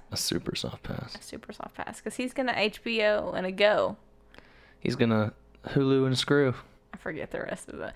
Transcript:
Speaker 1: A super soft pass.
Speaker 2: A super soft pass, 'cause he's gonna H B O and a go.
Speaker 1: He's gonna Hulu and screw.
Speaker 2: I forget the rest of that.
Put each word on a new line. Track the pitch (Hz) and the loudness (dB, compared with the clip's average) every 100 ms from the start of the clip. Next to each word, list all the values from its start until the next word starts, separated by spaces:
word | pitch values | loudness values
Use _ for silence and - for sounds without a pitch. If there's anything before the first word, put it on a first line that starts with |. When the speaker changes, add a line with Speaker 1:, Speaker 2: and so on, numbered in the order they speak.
| - | -10
Speaker 1:
A | - | -4
super | - - - - | -2 -2 -4 -6
soft | - - | -6 -8
pass. | - - - - | -8 -8 -8 -14
Speaker 2:
A | |
super | - - - | -14 -14 -14
soft | - - - | -16 -14 -12
pass, | - - | -12 -10
'cause | 220 - | -10 -6
he's | 254 | -6
gonna | 269 254 - | -2 -2 2
H | 208 - | 0 -2
B | 233 226 | -4 2
O | 214 208 - - | 2 2 0 -4
and | 185 | -2
a | |
go. | 190 208 175 92 208 - - _ - - - - - | 4 6 6 2 -2 -16 -20 _ -20 -20 -20 -20 -6
Speaker 1:
He's | - 123 | -2 2
gonna | 117 110 107 - - - - | 4 4 2 -4 -20 -16 -2
Hulu | 139 135 135 131 | 2 4 4 4
and | 127 | 2
screw. | - 143 131 - - - - | 4 4 4 0 -8 -20 -20
Speaker 2:
I | - | -12
forget | - - - | -10 -8 -8
the | - | -8
rest | - - - | -8 -10 -10
of | - | -10
that. | - | -10